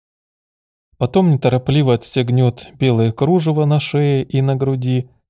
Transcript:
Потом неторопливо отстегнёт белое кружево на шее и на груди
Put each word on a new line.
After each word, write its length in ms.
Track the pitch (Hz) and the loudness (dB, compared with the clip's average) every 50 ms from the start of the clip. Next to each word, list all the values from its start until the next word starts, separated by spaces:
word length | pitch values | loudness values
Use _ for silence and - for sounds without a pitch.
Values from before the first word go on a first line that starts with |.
| _ _ _ _ _ _ _ _ _ _ _ _ _ _ _ _ _ _ _ | _ _ _ _ _ _ _ _ _ _ _ _ _ _ _ _ _ _ _
Потом 340 | - 127 123 - 190 185 175 | -6 -4 -2 0 2 2 2
неторопливо 640 | 147 127 - 127 127 123 127 - 139 151 143 131 120 | 2 2 2 0 0 0 0 0 0 2 2 2 0
отстегнёт 760 | 113 - - - 131 123 120 120 127 127 123 117 - - - - | 0 -2 -4 -2 -2 -2 0 0 2 2 0 0 -4 -10 -14 -8
белое 380 | - 139 131 120 113 113 113 113 | -2 0 0 2 2 0 0 0
кружево 520 | - 139 151 180 185 156 160 151 151 151 | -2 0 0 0 0 0 0 -2 0 0
на 160 | 147 151 147 | 0 0 0
шее 420 | - - - 143 147 143 139 135 131 | 0 -2 -2 0 0 0 0 -2 -2
и 180 | - - 135 | -2 -2 -2
на 160 | 135 135 135 | 0 0 0
груди 540 | 131 139 135 135 127 127 127 127 123 120 - _ _ _ _ | -2 -2 -2 -2 -2 -2 -2 -2 -2 -4 -6 _ _ _ _